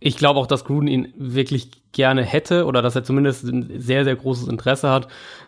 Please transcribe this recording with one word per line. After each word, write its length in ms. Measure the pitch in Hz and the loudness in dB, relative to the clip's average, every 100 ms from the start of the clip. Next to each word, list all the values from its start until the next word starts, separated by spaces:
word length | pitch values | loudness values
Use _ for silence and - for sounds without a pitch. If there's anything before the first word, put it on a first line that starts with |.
Ich 180 | 147 - | -4 2
glaub 180 | 143 139 | 2 2
auch, 100 | 123 | 0
dass 200 | 135 - | -2 -2
Gruden 200 | 147 147 | -2 0
ihn 280 | 131 123 - | 0 -2 -8
wirklich 540 | 131 127 131 135 - - _ | -4 -2 0 -2 -6 -18 _
gerne 320 | - 131 131 | 0 2 2
hätte 420 | 113 156 - 180 156 | 2 -2 0 0 2
oder 160 | 123 | 2
dass 120 | 120 | 0
er 100 | 123 | -2
zumindest 400 | 123 139 139 123 | 0 2 2 0
ein 360 | 120 123 120 - | -4 -4 -6 -6
sehr, 240 | 120 135 | -2 2
sehr 120 | 135 127 | 2 0
großes 320 | 131 123 123 | -2 -4 -4
Interesse 420 | 117 123 135 139 | -4 -2 0 2
hat. 180 | 131 - - - - | 0 -2 -16 -20 -20